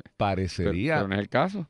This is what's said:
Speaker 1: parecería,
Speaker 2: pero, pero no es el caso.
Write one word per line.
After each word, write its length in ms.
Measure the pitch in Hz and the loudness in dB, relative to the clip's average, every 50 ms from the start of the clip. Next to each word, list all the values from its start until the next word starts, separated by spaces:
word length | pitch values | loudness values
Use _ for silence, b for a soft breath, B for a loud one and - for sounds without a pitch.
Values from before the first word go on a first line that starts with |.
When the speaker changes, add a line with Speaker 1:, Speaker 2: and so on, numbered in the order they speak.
| - - _ | -20 -12 _
Speaker 1:
parecería, 800 | - 110 101 95 90 95 87 - - 87 101 82 87 113 156 156 | -2 0 0 2 0 0 -2 -2 -2 0 0 0 0 0 0 0
Speaker 2:
pero, 60 | 147 101 | 0 0
pero 40 | 98 | 0
no 60 | 95 | 0
es 40 | 104 | 0
el 80 | 101 - | 0 0
caso. 400 | - 123 160 190 202 202 160 - | 2 2 2 0 -2 -4 -8 -6